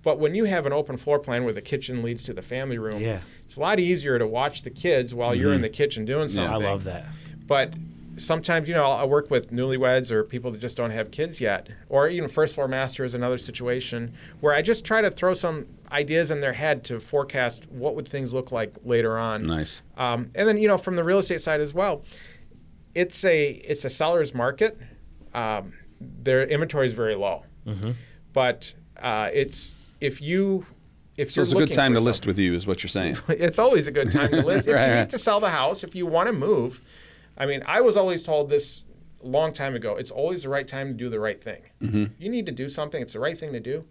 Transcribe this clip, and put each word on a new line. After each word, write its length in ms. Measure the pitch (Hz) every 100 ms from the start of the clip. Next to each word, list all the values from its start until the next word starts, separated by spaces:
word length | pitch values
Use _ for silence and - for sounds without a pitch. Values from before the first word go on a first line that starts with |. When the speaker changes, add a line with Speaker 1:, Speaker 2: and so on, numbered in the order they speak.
Speaker 1:
But 160 | 165 139
when 160 | 151
you 100 | 190
have 220 | 220 180 139
an 60 |
open 240 | 143 147 127
floor 220 | 147 147
plan 240 | 143 120
where 80 | 123
the 80 | 107
kitchen 400 | - 135 - 123
leads 220 | 117 117
to 80 | -
the 100 | 92
family 340 | - 123 135 117
room, 220 | 110 107
Speaker 2:
Yeah. 200 | 113 98 - -
Speaker 1:
it's 120 | - -
a 40 |
lot 180 | 165 202
easier 400 | 175 175 139 120
to 80 | 110
watch 360 | 117 147 -
the 80 | 131
kids 440 | - 175 156 120
while 200 | 120 120
you're 160 | 120 101
in 40 | 95
Speaker 3:
Mm-hmm. 40 |
Speaker 1:
the 60 | 110
kitchen 360 | - 143 113
doing 240 | 107 143 151
Speaker 3:
Yeah. 60 |
Speaker 1:
something. 320 | 98 87 113 101
Speaker 2:
I 40 |
love 140 | 98
that. 220 | 95 87 - - - - -
Speaker 1:
But 280 | 139 131 - - - - -
sometimes, 500 | - 165 - 165 151
you 60 |
know, 80 | 165
I'll, 80 | 139
I'll 160 | 123 135
work 220 | 143 147
with 220 | 127 -
newlyweds 580 | 120 131 131 127 127 123
or 140 | 110
people 260 | 107 120 123
that 80 | 107
just 160 | 120 120
don't 140 | 117
have 200 | 110 104
kids 280 | - 165 160
yet, 280 | 110 95 - - -
or 180 | 139 151
even 200 | 175 147
first 240 | - 151
floor 120 | 131 127
master 380 | 131 131 -
is 100 | 127
another 240 | 120 123 123
situation 720 | - 110 123 123 - 120 117 - - -
where 140 | 147
I 60 | 147
just 220 | 160 220 -
try 160 | 220
to 80 | 202
throw 240 | - 185
some 320 | 185 175 156 - - -
ideas 400 | 143 143 160 156
in 100 | 151
their 140 | 139
head 280 | 117 151 143
to 140 | - 117
forecast 720 | - 139 135 139 120 - -
what 240 | 127 139
would 140 | 131 147
things 240 | 143 127
look 180 | 127 127
like 220 | 120 107 -
later 340 | 123 117 113 113
on. 280 | 113 107 82
Speaker 3:
Nice. 360 | 80 78 - - -
Speaker 1:
Um, 320 | 127 120 120
and 140 | - 214
then, 80 | 208
you 100 | 214
know, 100 | 185
from 180 | 190 180
the 80 |
real 140 | 165 196
estate 240 | 180 170
side 180 | - 151
as 140 | 147
well, 280 | 165 202 151 - - - - - - - - -
it's 280 | - 175 -
a, 260 | 190 160 147
it's 340 | 117 - 147
a 60 | 135
seller's 440 | - 156 175 143
market. 440 | 127 123 143 220 220 - - - - -
Um, 400 | 120 110 107 95 - - -
their 460 | - - 123 131 135
inventory 400 | 147 160 147 131
is 60 |
very 200 | 113 110
low. 300 | 101 101 82 - - -
Speaker 2:
Mm-hmm. 260 | 98 107 120 - - -
Speaker 1:
But, 400 | 135 127 120 - - - -
uh, 300 | 120 107 104
it's, 400 | 120 139 - - - - -
if 200 | 143 139
you, 460 | 147 180 196 190 185 - - - - -
if 140 | 143
Speaker 3:
So 100 | -
Speaker 1:
you're 20 |
Speaker 3:
it's 80 | 180
a 20 |
good 60 | 180
Speaker 1:
looking 160 | 151 -
Speaker 3:
time 160 | 135
Speaker 1:
for 80 | 117
Speaker 3:
to 40 |
list 140 | 120 110
Speaker 1:
something 100 | -
Speaker 3:
with 100 | 95
you 160 | 92
is 120 | 87 98
what 160 | 87
you're 60 | -
saying. 280 | 98 85 -
Speaker 1:
<laughs> 60 | -
It's 300 | 151 165 185
always 280 | 247 226 143
a 60 |
good 180 | 143 135
time 200 | - 143
to 120 | 165
list. 240 | 147 190 -
If 60 |
Speaker 3:
<laughs> 0 |
Right, 80 | 139 127
Speaker 1:
you 60 |
need 40 | 117
Speaker 3:
right. 100 | 104
Speaker 1:
to 80 | 254
sell 220 | - 208
the 100 | 208
house, 340 | 156 135 -
if 100 | 170
you 120 | 185 170
wanna 260 | 165 208
move, 480 | 190 147 175 120 - - - - - - -
I 80 | 139
mean, 160 | 135 -
I 140 | 190
was 160 | 247 202
always 260 | 190 175
told 260 | 170 151 139
this 340 | 143 - - - - - -
a 40 | 123
long 260 | 139 160
time 220 | 147 139 123
ago, 200 | 107 104
it's 140 | -
always 320 | - 160 180
the 60 | 135
right 180 | 139 135
time 220 | 135 139
to 60 |
do 140 | 113 123
the 120 | 110
right 220 | 107 101
thing. 200 | 113 98 - _
Speaker 3:
Mm-hmm. 220 | 107 107 104 -
Speaker 1:
You 100 | 185
need 160 | 247 190
to 60 |
do 160 | 120 139
something, 320 | 151 151 156
it's 120 | 120
the 80 | 110
right 180 | 143 165
thing 140 | 156
to 80 | 123
do 240 | 120 151 160